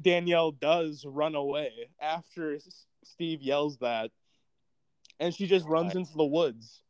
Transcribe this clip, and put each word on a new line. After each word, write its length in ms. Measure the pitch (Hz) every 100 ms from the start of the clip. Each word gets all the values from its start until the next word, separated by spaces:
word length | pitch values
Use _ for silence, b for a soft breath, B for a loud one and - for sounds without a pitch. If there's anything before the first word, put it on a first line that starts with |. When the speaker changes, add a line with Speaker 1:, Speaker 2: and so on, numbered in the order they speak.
Speaker 1:
Danielle 500 | 180 175 175 170 160
does 540 | 143 147 170 160 151 147
run 260 | 139 151 156
away 360 | 139 143 143 113 120 -
after 560 | 151 165 - - 156 147
S-, 300 | 185 - _ _ _
Steve 360 | - 165 160
yells 360 | 135 143 147 135
that. 320 | 120 113 113 - _ _ _ _ _ _ _ _ _ -
And 140 | 170
she 140 | 170 196
just 180 | 190 156
runs 280 | 160 175
Speaker 2:
God. 60 | 180
Speaker 1:
into 120 | 170 156
the 80 | 151
woods. 560 | 156 160 113 113 -